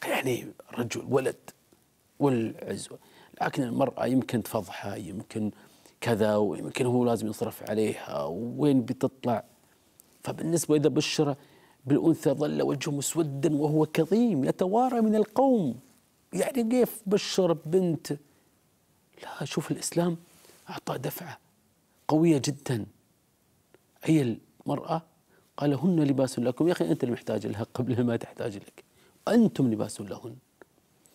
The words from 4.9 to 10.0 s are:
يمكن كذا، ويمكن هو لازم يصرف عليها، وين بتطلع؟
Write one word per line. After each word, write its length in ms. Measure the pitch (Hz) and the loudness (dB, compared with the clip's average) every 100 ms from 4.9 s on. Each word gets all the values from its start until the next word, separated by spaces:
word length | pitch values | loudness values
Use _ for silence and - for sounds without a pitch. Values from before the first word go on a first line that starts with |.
| 110 | -10
يمكن 560 | 104 98 - 113 107 - - _ - _ | -10 -12 -10 -6 -6 -8 -18 _ -20 _
كذا، 340 | - 107 107 104 | -2 2 4 4
ويمكن 500 | 101 - - - 123 | 2 -2 -6 -2 0
هو 200 | 123 120 | 2 2
لازم 220 | 110 107 | 0 -2
يصرف 420 | 107 107 - - | -6 -6 -6 -4
عليها، 540 | 110 107 - - 73 71 | 0 0 -2 -8 -6 -6
وين 560 | 160 120 127 147 135 | -6 -6 0 2 4
بتطلع؟ 640 | 117 127 131 - 123 110 - _ _ _ _ _ | 2 -2 -4 -2 -2 -2 -4 _ _ _ _ _